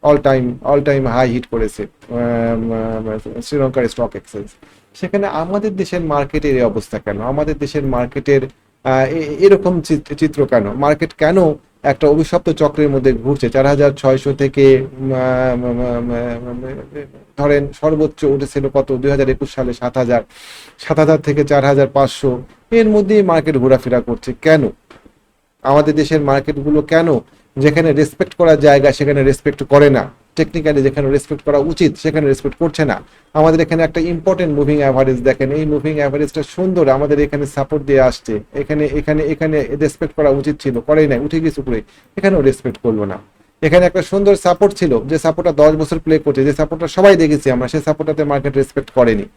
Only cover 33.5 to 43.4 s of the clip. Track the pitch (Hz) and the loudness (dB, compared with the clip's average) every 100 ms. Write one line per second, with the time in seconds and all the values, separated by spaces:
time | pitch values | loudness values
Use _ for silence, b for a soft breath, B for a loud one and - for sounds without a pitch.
33.5 | 160 160 160 160 165 165 170 160 185 175 | 4 0 0 0 -2 -4 -2 -2 0 0
34.5 | 143 143 147 139 127 135 127 123 131 135 | 0 0 2 2 2 2 2 0 0 -2
35.5 | 147 156 147 147 151 143 143 147 - 143 | -2 -2 -2 -2 -2 -2 -2 -4 -4 -8
36.5 | - 185 185 143 135 147 147 147 143 139 | -4 -2 2 2 2 2 0 0 -2 -6
37.5 | 143 139 151 139 135 127 120 - 107 - | -6 -4 -4 0 4 4 0 -8 -8 -8
38.5 | 139 143 151 147 143 143 151 151 151 160 | -10 -4 -2 -2 -2 -2 -2 -2 -2 -2
39.5 | 156 127 143 151 - 160 - 147 139 143 | -2 -2 -2 -2 -2 -8 0 2 2 -2
40.5 | 147 139 120 - 156 151 120 147 160 160 | -4 -4 -4 0 2 2 0 -2 -2 -2
41.5 | 147 131 117 104 b b - 196 190 135 | -4 -6 -6 -6 b b -2 0 2 2
42.5 | 131 127 - 120 110 101 92 - _ | 0 -6 -4 -2 -2 -4 -8 -14 _